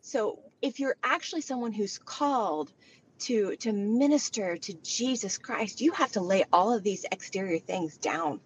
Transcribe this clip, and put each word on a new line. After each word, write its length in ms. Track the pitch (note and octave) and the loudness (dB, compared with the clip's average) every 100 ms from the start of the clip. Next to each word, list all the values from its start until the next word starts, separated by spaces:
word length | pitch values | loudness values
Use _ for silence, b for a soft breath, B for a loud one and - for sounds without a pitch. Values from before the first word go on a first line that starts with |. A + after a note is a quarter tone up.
So 380 | - B3+ G#3 - - _ | -4 -2 -2 -4 -16 _
if 180 | C#4 - | -4 -2
you're 160 | C4+ - | -2 0
actually 380 | A#3+ E4 - E4+ | 0 0 -2 -6
someone 300 | - B3+ A#3+ | -4 -4 -4
who's 260 | G#3 G3+ - | -2 -4 -4
called 720 | - - C#4+ C4 G3+ D3+ C#3+ _ b b _ _ | -12 -2 2 2 2 0 -4 _ b b _ _
to, 360 | - A#3 G3 - | -2 0 2 -2
to 160 | A3+ | -2
minister 840 | G3+ G3+ A#3 C#4+ D4 - - F#3 E3+ | 0 2 4 6 4 2 -4 -4 -4
to 160 | - E3 | -6 -10
Jesus 560 | - - B3+ A#3+ G3+ - | -6 -2 0 0 -2 -6
Christ, 420 | - - G#3+ - | -6 -4 -4 0
you 120 | C4+ | 0
have 200 | - C4 | 2 0
to 80 | G#3+ | 0
lay 220 | F3+ F#3+ - | 2 2 6
all 200 | E3+ G3 | 4 6
of 80 | A#3 | 2
these 200 | G3 F#3+ - | 0 -2 -4
exterior 480 | F#3+ - F#3+ F#3+ E3 | -6 -6 -6 0 -2
things 380 | - F#3 D#3+ - | -2 -4 -4 -4
down. 420 | - C#3 E3 A2 | -4 -2 -2 -4